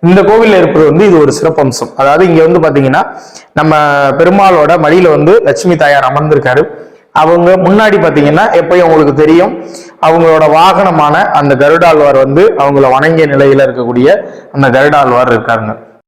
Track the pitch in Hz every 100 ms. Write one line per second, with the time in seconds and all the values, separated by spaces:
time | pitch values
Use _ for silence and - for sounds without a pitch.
0 | 165 185 185 220 220 190 165 156 156 151
1 | 208 170 143 - 160 160 139 120 127 -
2 | 135 151 185 165 160 175 160 143 135 143
3 | - - - - - - 156 156 151 143
4 | 139 139 165 196 190 180 147 170 151 170
5 | 180 147 151 220 - - 185 165 147 143
6 | 131 139 151 147 131 131 160 - - -
7 | _ - 160 175 175 185 175 202 220 190
8 | 165 147 143 151 220 170 165 180 170 160
9 | 147 139 151 165 196 - - - - -
10 | 160 165 165 156 156 156 180 180 190 160
11 | 147 156 208 143 143 131 143 160 175 156
12 | 143 135 135 143 208 - 143 139 135 131
13 | 151 165 151 139 139 135 135 123 120 123
14 | 135 202 - - - 139 135 123 143 147
15 | 135 123 127 117 113 117 107 113 - _